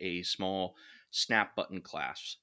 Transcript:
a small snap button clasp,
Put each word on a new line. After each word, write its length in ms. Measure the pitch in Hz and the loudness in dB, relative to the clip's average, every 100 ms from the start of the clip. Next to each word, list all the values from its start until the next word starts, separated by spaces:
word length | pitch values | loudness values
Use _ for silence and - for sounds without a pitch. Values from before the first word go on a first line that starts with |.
a 220 | 95 87 | -4 -2
small 520 | 87 - 95 95 90 - - - - | -2 0 2 2 0 -4 -20 -20 -6
snap 440 | - - 113 101 - | -2 4 4 4 2
button 260 | - 92 | -2 -4
clasp, 560 | - 78 65 - - - | -6 -4 -4 -4 -8 -10